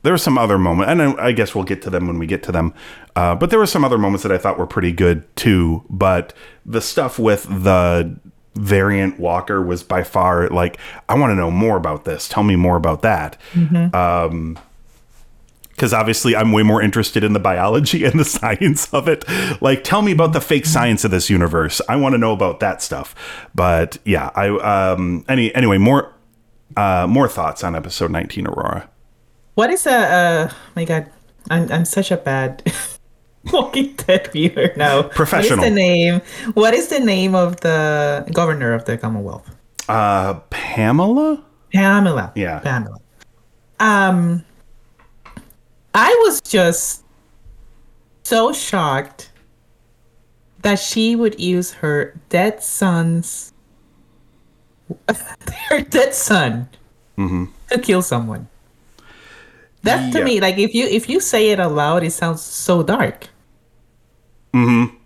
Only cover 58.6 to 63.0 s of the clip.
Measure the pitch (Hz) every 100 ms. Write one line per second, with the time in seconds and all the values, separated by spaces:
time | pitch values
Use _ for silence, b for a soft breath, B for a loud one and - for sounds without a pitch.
58.6 | _ _ _ _ B B B B B B
59.6 | B _ 208 262 262 240 269 220 190 190
60.6 | 220 233 254 220 233 330 - 226 214 196
61.6 | 175 151 147 175 165 - 165 160 - -
62.6 | - 175 151 226